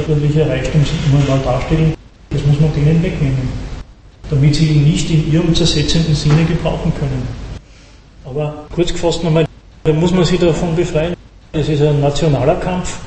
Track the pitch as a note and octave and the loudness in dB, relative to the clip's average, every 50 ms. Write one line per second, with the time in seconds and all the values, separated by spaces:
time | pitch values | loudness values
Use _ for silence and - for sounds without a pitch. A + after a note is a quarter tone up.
0 | D3+ D#3+ D3+ D3 D3 C#3+ D3 D#3+ D3+ C3 C3 C3 B2+ - - D#3 C#3 - D3 E3+ | -2 -2 0 0 0 0 0 0 0 0 -2 -2 -2 0 0 0 0 0 -2 -2
1 | - C#3+ C#3 C#3+ C3+ C3 C3+ C3+ B2+ C3 B2+ C3 - - E3 D#3 D#3+ D#3+ - - | 0 2 2 2 2 2 0 0 0 -2 -2 -2 -2 -2 0 0 2 0 -2 -4
2 | - - - - - - D3 C3+ - D3 D3 C#3+ D#3+ D3+ - D3 D3 D#3 E3 E3 | -10 -20 -20 -20 -10 -8 -6 -2 0 2 2 2 2 2 2 2 2 2 2 2
3 | F3 F#3 D3+ D3 C#3+ C3+ C3 B2+ B2 A2 - - - - - - - - - - | 0 0 -2 -2 -2 -2 0 -2 -4 -4 -6 -8 -8 -10 -10 -12 -12 -16 -20 -20
4 | - - - - - - D3+ C3 C#3+ D3+ - - D#3+ D#3 D3+ D3 C#3+ D3+ F#3+ - | -20 -20 -20 -20 -8 -4 0 2 4 2 4 2 2 2 4 4 4 4 2 2
5 | - - E3 D3+ - C#3 D3+ E3+ F3+ E3 - - E3+ D3+ - D#3 D3 - - E3 | 0 0 0 0 2 2 0 2 2 2 2 2 2 2 2 0 0 0 0 0
6 | D#3+ D#3+ D3 - - D3 D3 E3 E3 E3 E3 D#3 E3 D#3+ D3+ D3+ - E3 - - | 2 0 0 0 2 2 4 4 2 2 0 -2 -2 -4 -4 -2 -2 -4 -2 -2
7 | D3 C3 B2+ B2+ A#2 A#2+ A#2+ - - - - - - - - - - - - - | -4 -4 -4 -4 -6 -8 -8 -10 -12 -14 -14 -16 -18 -20 -20 -20 -20 -20 -20 -20
8 | - - - - - C3+ B2+ D3+ D3+ D3 D3+ - - - - E3 F3 E3+ E3+ - | -20 -20 -20 -20 -16 -10 -6 -6 -6 -6 -8 -10 -14 -8 -4 -2 -2 -2 -2 -2
9 | - E3 D#3 D#3+ F3+ E3 D#3 D#3+ D#3+ - - - - - - - - D#3+ D3+ D#3 | -2 -2 -2 0 0 0 2 2 0 0 -4 -12 -20 -20 -18 -4 -2 0 0 2
10 | E3+ F3 F3+ F#3 E3 D3 F#3 E3+ F3+ E3+ D3 - F3+ E3 E3 F3 E3+ - - D3+ | 2 2 2 2 2 2 2 2 2 2 2 0 -2 -2 -2 -2 -2 -2 -2 -2
11 | D#3+ F3 F3+ - - - - - - - - D#3 C3 C#3+ D#3 C#3 D3 D3+ C#3+ C#3+ | -2 -4 -6 -8 -12 -18 -20 -20 -16 -8 -4 -4 -2 0 0 2 2 2 2 2
12 | - - - - E3+ D#3 C#3 A#2+ B2+ D3+ F3+ - - F3+ F3+ F3+ F3+ - - - | 0 0 0 0 0 2 2 2 2 0 0 0 -2 -4 -4 -4 -6 -6 -8 -10
13 | - | -14